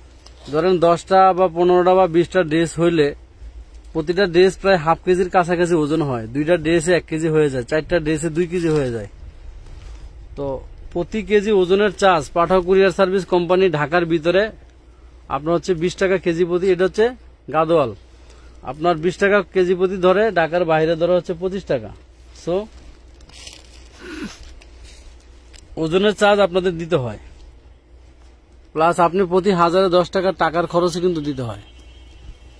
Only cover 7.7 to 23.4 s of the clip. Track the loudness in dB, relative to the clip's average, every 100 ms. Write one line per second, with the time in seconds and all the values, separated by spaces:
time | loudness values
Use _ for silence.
7.7 | -4 -2 -2 -2 -2 -2 -2 -2 -2 0
8.7 | 0 -2 -4 -10 -16 -20 -18 -20 -20 -20
9.7 | -20 -18 -18 -18 -20 -18 -10 -8 -8 -12
10.7 | -18 -10 -8 -6 -6 0 0 2 0 2
11.7 | 2 0 2 2 2 0 -2 2 2 2
12.7 | 2 2 2 0 0 0 -2 2 2 2
13.7 | 0 0 0 0 -2 0 0 0 -6 -20
14.7 | -20 -20 -20 -20 -20 -10 -6 -2 -2 -2
15.7 | -2 -2 -2 0 0 -2 -2 0 0 0
16.7 | 0 0 0 0 -2 -16 -20 -4 -2 2
17.7 | 2 0 -4 -18 -20 -20 -20 -20 -18 -14
18.7 | -4 -2 0 -2 0 2 2 0 0 0
19.7 | 0 0 0 2 2 2 0 -2 -2 0
20.7 | 2 0 0 0 0 -2 -6 -6 -6 -4
21.7 | -6 -6 -16 -20 -20 -20 -14 -6 -6 -6
22.7 | -16 -20 -20 -20 -20 -20 -20